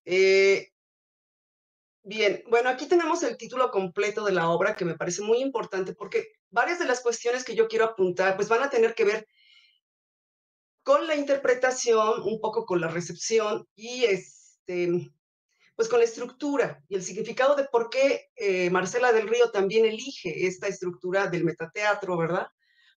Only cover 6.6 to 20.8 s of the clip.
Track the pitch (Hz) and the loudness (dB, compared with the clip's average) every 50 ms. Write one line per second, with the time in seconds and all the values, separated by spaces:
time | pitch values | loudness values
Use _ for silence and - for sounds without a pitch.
6.6 | 269 320 349 349 320 262 247 247 - 233 233 - - 233 247 254 254 240 226 220 | 0 0 -2 -2 -2 -2 -2 -2 -2 -4 -4 -2 -4 -4 -4 -4 -4 -4 0 0
7.6 | 220 226 226 220 226 226 220 - 185 180 175 - 185 190 190 190 202 - 226 240 | 0 0 2 0 0 0 2 0 0 0 0 0 0 0 0 0 0 0 2 0
8.6 | 277 277 269 233 226 220 - - 220 202 220 220 214 - _ _ _ _ _ _ | 0 0 2 2 2 2 2 2 0 0 0 0 -6 -12 _ _ _ _ _ _
9.6 | _ _ _ _ _ _ _ _ _ _ _ _ _ _ _ _ _ _ _ _ | _ _ _ _ _ _ _ _ _ _ _ _ _ _ _ _ _ _ _ _
10.6 | _ _ _ _ _ 269 285 302 330 320 302 294 285 269 277 277 - 254 247 247 | _ _ _ _ _ 2 2 2 2 0 -2 -2 0 0 -2 0 2 0 2 2
11.6 | 254 262 254 - - 240 226 220 214 214 233 - 170 202 220 - - - - 233 | 2 0 -2 -2 0 2 2 4 4 2 0 -2 -2 -4 -4 -4 -4 -4 -4 -4
12.6 | - - 185 170 165 165 160 175 170 - 170 - - - 226 220 214 208 214 - | -4 -2 -2 -2 -2 -2 -4 -6 -6 -8 -10 -10 -6 0 0 0 0 0 -2 -6
13.6 | - - _ _ 220 240 247 254 247 208 190 175 - - - _ _ _ _ _ | -8 -12 _ _ -14 -12 -4 -2 0 0 0 -2 -4 -10 -20 _ _ _ _ _
14.6 | _ - 180 180 175 175 175 175 156 - _ _ _ _ _ _ _ _ _ _ | _ -8 -4 -4 -2 -2 -2 -2 -4 -8 _ _ _ _ _ _ _ _ _ _
15.6 | _ _ _ - 453 226 240 240 233 226 - - 247 247 - _ 294 285 285 262 | _ _ _ -4 -2 0 2 2 2 2 0 -6 -12 -12 -12 _ -6 -2 0 0
16.6 | 202 - - - _ _ 202 190 175 - 185 208 214 - - - 262 277 294 277 | -2 -2 -4 -10 _ _ -8 -6 -6 -6 -8 -8 -8 -6 -2 2 2 4 4 2
17.6 | 277 - - 233 226 233 - 262 269 277 277 - - _ _ - 208 202 185 185 | 0 0 0 0 0 0 0 2 2 2 2 0 -4 _ _ -4 -2 0 0 2
18.6 | 180 175 185 185 185 185 - 247 254 247 226 220 214 208 233 240 240 226 - 202 | 0 2 2 0 0 0 -2 2 2 4 4 2 2 0 2 2 2 2 2 0
19.6 | 190 196 214 226 226 220 220 220 262 277 - - - 175 151 143 175 185 180 - | 0 2 4 4 4 4 2 -2 -8 -12 -14 -10 -8 -8 -4 -2 -2 -2 -2 -4
20.6 | 208 202 190 - | -6 -6 -6 -6